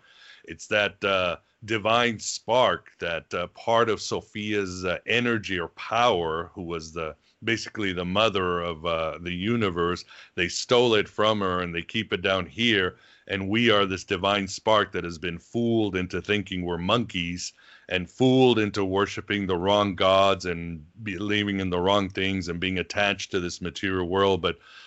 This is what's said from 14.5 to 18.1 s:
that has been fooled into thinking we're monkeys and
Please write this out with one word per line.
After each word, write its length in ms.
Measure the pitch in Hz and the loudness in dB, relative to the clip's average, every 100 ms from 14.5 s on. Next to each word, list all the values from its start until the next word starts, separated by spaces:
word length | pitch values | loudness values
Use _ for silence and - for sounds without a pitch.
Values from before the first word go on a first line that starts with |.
| - - 107 101 | -4 2 4 2
that 120 | 92 | -2
has 120 | 85 82 | -6 -6
been 220 | 90 85 | -8 -8
fooled 580 | - 117 117 113 107 92 | -6 -2 0 2 2 0
into 240 | 90 90 | -2 -4
thinking 460 | 85 104 90 92 87 | -2 -2 -2 -6 -4
we're 100 | 85 | -4
monkeys 800 | 90 113 113 92 85 90 - - - - - | 0 0 0 -6 -6 -6 -10 -14 -20 -20 -6
and 220 | 92 87 | -4 -4